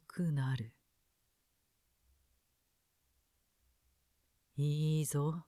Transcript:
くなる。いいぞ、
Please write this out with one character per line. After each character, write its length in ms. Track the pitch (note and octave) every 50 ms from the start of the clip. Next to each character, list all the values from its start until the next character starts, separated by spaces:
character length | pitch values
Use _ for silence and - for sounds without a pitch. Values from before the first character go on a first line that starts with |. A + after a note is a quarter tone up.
| - -
く 240 | - - F3 E3
な 240 | D3 C3+ C3 C3 C3
る。 180 | B2 A2 A2+ - _ _ _ _ _ _ _ _ _ _ _ _ _ _ _ _ _ _ _ _ _ _ _ _ _ _ _ _ _ _ _ _ _ _ _ _ _ _ _ _ _ _ _ _ _ _ _ _ _ _ _ _ _ _ _ _ _ _ _ _ _ _ _ _ _ _ _ _ _ _ _ _ _ _ _ _
い 460 | C#3 C#3+ D3 D3 D3+ D#3 D#3 D#3 D#3
い 40 | D3+
ぞ、 400 | - - C#3+ C#3+ D#3 D#3+ E3+ -